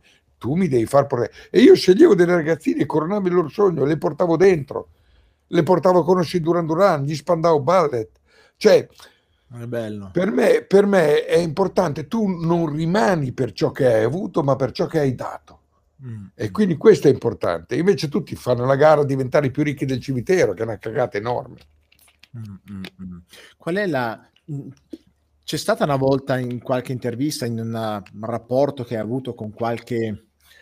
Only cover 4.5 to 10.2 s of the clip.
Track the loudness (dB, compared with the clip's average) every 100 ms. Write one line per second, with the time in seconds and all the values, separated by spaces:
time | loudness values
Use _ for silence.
4.5 | 4 -2 -10 -12 _ _ _ _ _ -4
5.5 | 0 2 4 4 4 4 0 0 -2 -2
6.5 | -2 0 2 2 2 -2 -6 -2 0 2
7.5 | 2 2 2 2 -2 -6 _ _ _ _
8.5 | 2 6 6 2 -16 -20 _ _ _ _
9.5 | -14 -8 -8 -8 -10 -8 -4